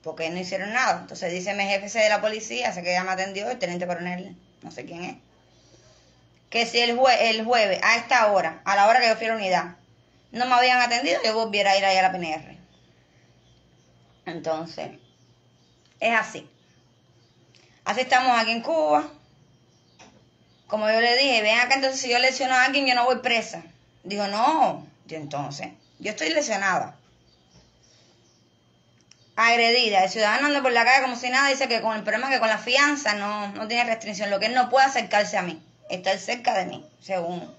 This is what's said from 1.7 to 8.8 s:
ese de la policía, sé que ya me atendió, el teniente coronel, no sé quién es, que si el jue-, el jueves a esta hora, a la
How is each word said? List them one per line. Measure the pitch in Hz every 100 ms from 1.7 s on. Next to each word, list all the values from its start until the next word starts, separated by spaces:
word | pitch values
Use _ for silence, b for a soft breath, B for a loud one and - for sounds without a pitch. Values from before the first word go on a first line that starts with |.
| 196
ese | 202 233
de | 214
la | 208
policía, | 214 220 220 240 233
sé | 180
que | 175
ya | 180
me | 185
atendió, | 185 190 196 220
el | 240
teniente | 175 175 175
coronel, | 170 175 180 180 - _ _
no | 165
sé | - 160
quién | 170
es, | 180 - _ _ b b b b b b b b b _ _
que | 233
si | 233 233
el | 240 240
jue-, | 254 233
el | 226 220
jueves | 220 247 202 180
a | 208 233
esta | 233 254 214
hora, | 196 160 160
a | 185
la | 202